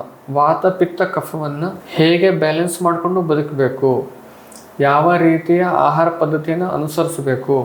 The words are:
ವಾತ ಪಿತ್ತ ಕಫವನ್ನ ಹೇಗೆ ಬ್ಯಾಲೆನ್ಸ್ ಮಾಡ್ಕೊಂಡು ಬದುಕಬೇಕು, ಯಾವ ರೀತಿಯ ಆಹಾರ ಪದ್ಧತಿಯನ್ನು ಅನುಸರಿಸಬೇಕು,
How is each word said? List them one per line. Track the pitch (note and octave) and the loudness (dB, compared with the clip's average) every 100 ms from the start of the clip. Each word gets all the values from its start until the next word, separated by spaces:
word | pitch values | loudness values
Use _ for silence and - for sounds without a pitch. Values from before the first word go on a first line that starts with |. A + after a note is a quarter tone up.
| - - - C#3 | -10 -16 -6 0
ವಾತ | D3 D#3+ F#3 F#3 | 2 2 0 0
ಪಿತ್ತ | E3+ - F#3 | -2 0 -4
ಕಫವನ್ನ | - - D#3+ D3+ C#3+ E3+ G3 - | -4 -6 -6 -6 -6 -6 -8 -4
ಹೇಗೆ | - D#3+ E3+ F#3+ E3+ | 2 4 4 2 2
ಬ್ಯಾಲೆನ್ಸ್ | D#3 D#3 F3 - | 0 0 -2 -2
ಮಾಡ್ಕೊಂಡು | F3 E3 F3 F#3 E3 | -2 0 -2 0 0
ಬದುಕಬೇಕು, | D3+ D3 D3 B2+ C3 C3+ B2 - - - - - - - - C#3 | 0 -2 0 -2 0 0 0 -4 -12 -20 -20 -20 -20 -12 0 2
ಯಾವ | C#3+ E3 F3 | 4 4 4
ರೀತಿಯ | E3 E3 D#3+ E3+ F3+ D#3 C#3+ | 4 2 2 0 2 2 2
ಆಹಾರ | D#3 E3 E3 | 2 0 0
ಪದ್ಧತಿಯನ್ನು | D#3 D3+ D#3 E3 F#3 C#3+ | -2 -2 -2 -4 -2 -4
ಅನುಸರಿಸಬೇಕು, | D3+ E3 E3 - C#3 B2+ - C3+ | -4 -2 -4 -4 -2 -2 0 -2